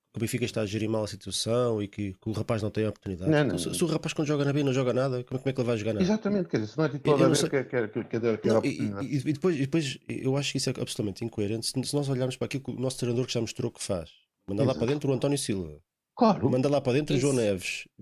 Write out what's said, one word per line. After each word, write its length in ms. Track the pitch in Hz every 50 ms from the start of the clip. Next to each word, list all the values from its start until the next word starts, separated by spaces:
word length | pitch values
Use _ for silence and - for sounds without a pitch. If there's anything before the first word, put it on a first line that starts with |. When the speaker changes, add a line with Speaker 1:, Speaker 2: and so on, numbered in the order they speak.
| _ _ -
Speaker 1:
o 20 | 107
Benfica 260 | 117 107 - 117 120
está 160 | 107 - 113
a 40 | 110
gerir 240 | 98 98 110 110 107
mal 140 | 110 110 107
a 40 |
situação 760 | 101 - 95 - 98 98 - - 110 113 123 123 120 113 107
e 60 | 104
que, 260 | 98 - - 104 98 95
que 160 | - - 110
o 20 |
rapaz 300 | 107 107 - - 120 107 110
não 60 | 104
tem 160 | - 107 110
oportunidades. 440 | 107 101 - _ 101 95 82 92 143
Speaker 2:
Não, 80 | 156 147
Speaker 1:
Então, 120 | 151 123 -
Speaker 2:
não, 40 | 165
Speaker 1:
se, 80 | -
Speaker 2:
não. 60 | - 139
Speaker 1:
se 100 | - 180
o 40 |
rapaz 260 | 156 156 156 - 160 -
quando 140 | - 156
joga 180 | 139 151 143 143
na 80 | 143 139
B 100 | 147 143
não 100 | 135 123
joga 200 | 135 135 127 113
nada, 300 | 123 131 139 127 123 123
como, 160 | - 127 127
como 100 | - 135
é 40 | 131
que 60 | 131
ele 80 | 120
vai 100 | 117 120
jogar 160 | 107 104 110 104
nada? 100 | - 180
Speaker 2:
Exatamente, 460 | 175 214 214 - 202 208 202 175 -
quer 80 | - 117
dizer, 120 | 107 107
se 60 | -
não 80 | 156 160
é 40 | 143
titular 300 | 135 139 - - 147 135
Speaker 1:
Eu, 0 |
eu 40 | 135
Speaker 2:
da 20 |
Speaker 1:
não 60 | 135 151
Speaker 2:
B, 40 | -
Speaker 1:
sei 100 | - 156
Speaker 2:
quer, 180 | 147 135 127
quer, 240 | - 135 123 110 98
quer, 160 | - 123 104
quer 120 | - - 113
dar, 180 | 113 117 110
quer 100 | 104 - -
Speaker 1:
Não, 120 | 110 110
Speaker 2:
dar 40 | -
Speaker 1:
e, 20 | 139
Speaker 2:
oportunidade. 360 | - - - 107 101 98 98
Speaker 1:
e, 100 | 104 139 135 123 151
e 40 | 147
depois, 220 | 135 - 185 170
e 40 | 131
depois 400 | 139 131 165 165 151 135 - - -
eu 300 | - 117 - - 131 131
acho 140 | 143 139 -
que 60 | - 135
isso 100 | - 135
é 40 | 123 -
absolutamente 460 | - - - - 107 101 92 - 117
incoerente. 400 | 117 - - 104 98 113 113 113
Se, 160 | - - 135 123
se 120 | - 139
nós 120 | 147 143 135
olharmos 280 | 139 123 131 127 127
para 80 | - 120
aquilo 180 | - - 131 135
que 80 | 127
o 80 | 113 110
nosso 180 | 127 131 -
treinador 280 | - 127 120 117 120 127
que 60 | - -
já 80 | 120
mostrou 280 | 113 110 - - 113 120
que 120 | - - -
faz, 280 | - 101 87 80 - - _ _ _ _ _ _
manda 140 | - 98 104 113
lá 80 | 127
Speaker 2:
Exato. 80 | 127 -
Speaker 1:
para 140 | 117 120 147
dentro 160 | 151 143 135
o 20 | 135
António 240 | 120 143 143 143
Silva. 420 | 135 - - 107 95 87 76 73 73 _ _ _ _ _ _ _
Speaker 2:
Claro. 320 | - 247 214 185 - 107 135
Speaker 1:
Manda 160 | 123 131 131
lá 140 | 143 147 139
para 100 | 131 127
dentro 240 | 120 147 151 - 147
o 20 |
João 140 | 123 131 143
Speaker 3:
Isso. 100 | 131 123
Speaker 1:
Neves. 460 | 113 104 101 90 - - - - - - _ -